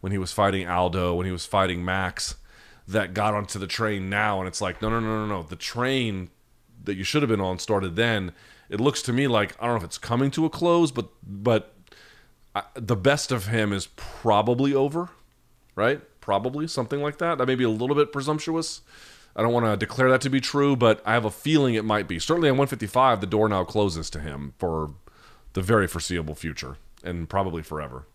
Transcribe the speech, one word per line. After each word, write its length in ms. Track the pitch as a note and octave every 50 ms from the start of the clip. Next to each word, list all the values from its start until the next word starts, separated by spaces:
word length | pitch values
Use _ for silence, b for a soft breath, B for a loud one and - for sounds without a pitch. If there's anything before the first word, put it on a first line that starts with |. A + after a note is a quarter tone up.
when 100 | - F#2+
he 80 | G2+ G2
was 140 | F#2 F2 -
fighting 340 | - G#2 G2 F#2+ F#2+ F2+ F2
Aldo, 460 | F2+ F2 F2+ F2+ E2+ F#2+ F2+ F2+ F2
when 120 | F2 F2+
he 40 | F#2+
was 160 | F#2 E2+ -
fighting 380 | - - G2 F#2+ F#2 F2+ F2 F2
Max, 500 | F#2 F#2 F#2+ F#2+ F2+ - - - - - - b b b b b b b b b -
that 260 | F2+ G#2+ G2 F2 F#2
got 180 | G#2 G#2 G#2+ G#2
onto 280 | G#2 G#2 G2 - G#2
the 80 | F#2+ F2+
train 420 | - - A2+ G#2+ G#2 G2 F#2 F#2+
now. 300 | G2+ G2+ G#2+ G#2+ G2+ F#2+
And 80 | F#2 F#2
it's 120 | F2 -
like, 220 | G#2 F#2 F2 - G#2+
no, 60 | A2
no, 100 | A2+ A#2
no, 260 | A2 A2 A2 A2 G#2+
no, 20 |
no. 160 | G#2+ G#2 F#2 E2
The 100 | D2+ F2+
train 760 | E2+ - - - A#2+ B2 B2+ C3+ C3 B2 A2 G2+ F#2+ F2+ E2+ _ _ _ _ _ _ _ _ _ - -
that 120 | - G2+
you 80 | F#2 F#2+
should 180 | - - D3+ D3
have 60 | B2
been 120 | A2+ G2+
on 180 | G2 F#2 F#2 F2
started 380 | - - G#2+ G2 F#2+ F#2 E2
then, 360 | F#2+ A#2 A#2 A2+ G#2 F#2+ F2+ - B B B B B B B
it 120 | - G2+
looks 220 | A#2+ D3 C#3 - -
to 100 | - A#2
me 140 | B2 C#3
like, 280 | C3+ A#2+ G#2+ G#2 G2 - -
I 60 | -
don't 80 | A#2+ A#2+
know 40 | A2
if 60 | E2+
it's 140 | E2 - -
coming 320 | - - A#2 A#2+ C3+ C#3 C3+
to 120 | - D#3+
a 60 | D#3
close, 400 | - - F3 F3 E3+ F3 E3+ D3+
but, 180 | B2+ B2 G2 - _ _ -
but 520 | - G2 G2 G2+ B2 A2+ G#2+ - - _ - - - B B B B B B B B B B _ _ _
I, 80 | G2+ - - _
the 220 | B2+ A#2 G#2 B2
best 360 | G2+ F#2 C#3 C#3 D3 - - C3
of 140 | A#2 F#2+
him 260 | G2+ A2+ A2+ G#2+ G#2 G2+
is 160 | G2 F#2 - -
probably 800 | - - - - - - A2+ G#2 G2+ G#2+ A#2 B2 B2 C3+ C#3 C#3
over, 360 | C3+ C3+ C#3+ D3 E3 F3 F3 - _ - _ _ _ _ _ _ _ _ _ _
right? 260 | - G#2 A#2+ C#3+ D3 - _ _ _
Probably, 460 | - - G2+ G2+ G#2+ B2+ C3 D3 D#3
something 360 | D#3+ - - B2 A2 C#3+ C#3+ C#3+
like 160 | D3 D3 -
that. 200 | F3 E3+ E3 C3+
That 80 | B2+
may 80 | B2+ C3
be 100 | B2 B2+
a 40 | A#2
little 280 | A2 G#2+ B2 B2+ D3
bit 160 | C#3+ D3 C#3+ -
presumptuous. 680 | C#3+ C3+ D3 D3+ D3+ - - D#3+ E3 D#3 - - - - B B B B B B B B B B
I 60 | - A2
don't 100 | A#2 A#2+
wanna 240 | A#2+ A#2 A2 G#2+
declare 340 | G2 G#2 - - B2 C3 B2+
that 100 | C3 B2+
to 100 | - C#3
be 100 | C3 C3+
true, 360 | B2 - - C#3+ C#3 C#3+ C#3
but 260 | B2 A#2+ A2+ G#2+ - -
I 80 | G#2 A2+
have 120 | A#2+ A2
a 60 | G#2+
feeling 440 | - - - C#3+ D#3 D3+ C#3 B2+ A#2
it 100 | A2 G#2+
might 220 | A2 G#2+ G#2+ G2
be. 140 | - F#2 E2
Certainly 280 | - - D#3+ F3 E3 D3
at 80 | C3
one 120 | C3 C#3 C3
fifty-five, 520 | - A2+ A2 G2 - B2+ C3 C3 A#2+ G2+
the 60 | G2+
door 220 | F#2+ F2+ G#2+ G#2+ G#2+
now 160 | G#2 F#2+ F#2
closes 440 | - - G#2+ G#2 G2 D#2+ E2 D#2 -
to 100 | - D#2+
him 340 | D2+ D#2 C#2+ C#2+ C#2+ C#2+ - _
for 360 | - F2 D#2+ D#2+ D#2 D2 D2 - - b b b b b b b b b -
the 60 | F#2+
very 280 | F#2 F2+ A2+ G#2+ G2 E2+
foreseeable 480 | - E2 - - F2+ E2+ D#2+ D#2 D2+
future, 400 | - - D#2+ C#2+ - - C2 C2+ - - - - - -
and 260 | F2+ F2 F2 E2 D#2
probably 340 | - G2 G2 F#2+ E2+ E2 D#2
forever. 440 | - D#2 D2+ D2+ C2+ B1 C2 C#2+ - _